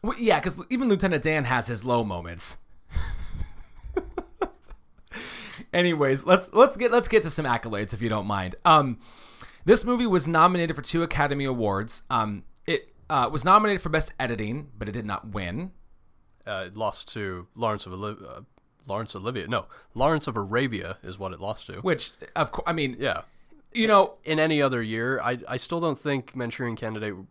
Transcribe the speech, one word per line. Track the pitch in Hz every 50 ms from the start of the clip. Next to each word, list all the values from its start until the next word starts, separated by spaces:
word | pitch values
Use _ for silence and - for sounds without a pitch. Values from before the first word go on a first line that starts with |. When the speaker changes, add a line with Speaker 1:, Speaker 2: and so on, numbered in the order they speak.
Speaker 1:
Well, | - 220 - -
yeah, | 240 214 175 147
'cause | - 185 - - - -
even | 254 240 269 240
Lieutenant | 202 185 196 190 170 151
Dan | 127 160 156 156 135
has | 120 127 123 113
his | - 120 104 104
low | 127 120 120 113
moments. | 104 92 87 85 82 87 87 - - - - - - - - - -
<laughs> | - - - - - - - - - - - - - - - - - - - - - - - - - - - - - - - - - - - - - - - - - - - - - - - - - - - - - - - -
Anyways, | - 175 180 175 165 151 143 139 135 139 -
let's, | - 180 185 - -
let's | - 214 254 277 277
get, | 196 247 240
let's | 233 240 233 -
get | 214 220 214
to | 165
some | 143 - 135
accolades, | 131 120 113 - 117 107 101 107 104
if | - 95
you | 117 113
don't | 110 107 98
mind. | 101 104 98 92 90 90 - -
Um, | 175 160 156 143 131 120 - - - - - - - - - - - - - -
this | 165 226 240 -
movie | 233 247 240 247
was | 226 185 180 135
nominated | 156 170 156 160 180 180 180 170 165 165
for | 147
two | 139 - - 165
Academy | 165 165 - 139 143 143 139 139 139
Awards. | 135 127 120 110 104 98 98 107 113 - - - -
Um, | 131 117 110 104 104 101 - - - _ -
it, | - 165 - - - - - - -
uh, | 156 139 120 113
was | 151 147 -
nominated | 175 190 214 214 208 202 -
for | - 170
Best | 151 156 147 - - -
Editing, | 131 123 117 101 110 104 120 147 151 143 120 107
but | 110 101
it |
did | 98 120 107
not | 104 98 - - 110
win. | 95 104 95 87 92 131 175 190 - - - - - - _ - - _ _ _ _ _ -
Speaker 2:
Uh, | - 104 95 95 90
it | 98
lost | 107 110 104 - - - - -
to | 113 104 95 92 90 90 _ _
Lawrence | 110 117 110 107 101 -
of | 92
Oli-, | 92 92 104 104 104 - 98
uh, | 65 - - - _ _ _ _ _ _ _ -
Lawrence | - 98 107 113 - -
Olivier. | 98 92 113 131 113 82 -
No, | 120 110 - - - - - _ _
Lawrence | 117 127 151 165 151 -
of | - 110
Arabia | 110 101 95 107 120 139 131 113 95 90 87 95 -
is | - 90 92 98
what | 98 95
it | 92 78
lost | 92 101 110 - -
to. | - - -
Speaker 1:
Which, | - 185 160 - - - - _ - - -
of | - 151 -
cour-, | - - -
I | -
mean, | 170 160 147 131 123 -
Speaker 2:
Yeah. | 131 131 - - - - - - - _ - - _ _
Speaker 1:
you | - 233 220 220
know, | 214 202 156 - - - -
Speaker 2:
In | 151 156 156
any | 156 160 156 147
other | 143 135 127 120
year, | 113 110 110 113 117 127 135 127
I, | - 120 127 120 - -
I | 127
still | 120 - - 170 170
don't | 170 165 139 -
think | - 147 139 135 123 - -
Manchurian | 131 123 117 - - 123 120 113
Candidate | 107 117 110 110 107 107 107 95 90 98 -